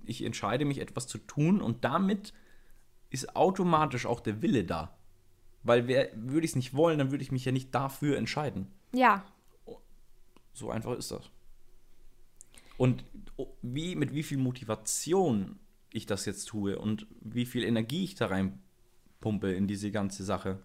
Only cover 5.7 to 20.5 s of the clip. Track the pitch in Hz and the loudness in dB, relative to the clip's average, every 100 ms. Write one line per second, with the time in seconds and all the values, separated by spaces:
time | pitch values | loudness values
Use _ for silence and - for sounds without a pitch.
5.7 | 120 120 131 - 110 123 151 165 135 123 | 4 6 2 2 -2 -2 0 0 0 0
6.7 | 131 170 151 135 143 139 131 127 131 131 | 4 4 4 2 0 -2 -4 0 -2 0
7.7 | 120 135 - 147 135 110 - 147 - 196 | -2 -2 -2 0 2 0 -2 -2 -4 -8
8.7 | - - 247 247 196 - - - - - | -12 -6 4 6 6 0 -20 -20 -20 -20
9.7 | - - - - - - - - - 110 | -20 -20 -20 -20 -20 -20 -20 -20 -10 -6
10.7 | 110 110 120 - - - - - - - | -4 -4 -4 -6 -8 -10 -20 -20 -20 -20
11.7 | - - - - - - - - - - | -20 -20 -20 -18 -20 -20 -20 -20 -20 -16
12.7 | - 127 123 - - - - 135 - 123 | 2 2 2 -4 -14 -12 -10 -10 -10 -6
13.7 | 131 170 165 131 139 151 139 127 123 - | -4 -2 0 0 -2 -2 0 0 -2 -4
14.7 | 110 - - - 190 175 107 92 - - | -4 -4 -4 0 2 4 2 -2 -8 -20
15.7 | - _ 113 - 98 - 95 - 107 98 | -20 _ -8 -4 -4 -4 -6 -6 -4 -2
16.7 | - 107 107 - - 107 117 120 123 104 | -2 -2 -4 -6 -16 -6 -2 -2 0 2
17.7 | 113 113 160 185 - 107 95 95 - - | 2 0 -2 -4 -2 0 2 0 -2 -14
18.7 | _ _ _ - _ 110 104 98 90 98 | _ _ _ -20 _ -2 0 0 2 0
19.7 | 101 104 107 98 - 95 92 98 | 0 -2 -2 -2 -4 -2 -2 -2